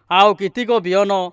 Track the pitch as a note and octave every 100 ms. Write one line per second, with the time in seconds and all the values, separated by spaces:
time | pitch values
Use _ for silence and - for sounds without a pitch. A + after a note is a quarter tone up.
0 | - F3+ G3+ F#3 G3 B3 A#3 A#3 F3+ F#3+
1 | G3+ G3 F3+